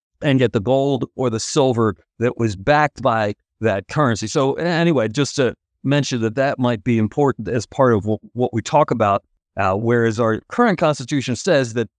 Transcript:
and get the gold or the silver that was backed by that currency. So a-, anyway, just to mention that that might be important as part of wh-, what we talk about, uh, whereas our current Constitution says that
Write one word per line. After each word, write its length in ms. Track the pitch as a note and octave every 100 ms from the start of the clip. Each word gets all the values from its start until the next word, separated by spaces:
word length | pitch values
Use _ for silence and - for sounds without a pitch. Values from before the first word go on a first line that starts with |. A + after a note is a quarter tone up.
| _ _
and 180 | D3+ C3+
get 140 | B2
the 80 | A2+
gold 440 | G2 C3+ C#3 C3 A#2 -
or 140 | B2+
the 100 | A2
silver 560 | - D#3 C3 A#2 A2 F#2 _ _
that 180 | A#2 -
was 180 | A#2 F#2
backed 460 | G2 D3 D3 -
by 340 | B2+ A2+ G#2 G#2 _ _
that 280 | A2 G2 -
currency. 380 | D3+ C#3 A2 A2
So 300 | D#3 C3+ C3+
a-, 60 |
anyway, 460 | E3 E3 E3+ C#3 A2
just 260 | A2 C3+ -
to 180 | B2 - _ _
mention 380 | C3+ C#3+ C#3+ B2
that 140 | A2 A2+
that 220 | C3+ B2+
might 260 | B2 A2+
be 140 | B2+ A2+
important 500 | G#2+ - C#3 A#2 G#2
as 160 | B2 -
part 280 | - C3
of 120 | A2 G#2
wh-, 300 | G#2+ - A#2+
what 180 | B2
we 80 | A2+
talk 280 | - D3+ D3+
about, 340 | B2 G#2 G2+ - _ _ -
uh, 160 | G2 G2
whereas 440 | A#2 A#2+ A2+ G#2+
our 200 | A2+ A2 -
current 320 | - A#3+ F3+
Constitution 560 | D#3 D3 B2 D3 B2 A#2
says 380 | - D3 B2
that 160 | A#2 A2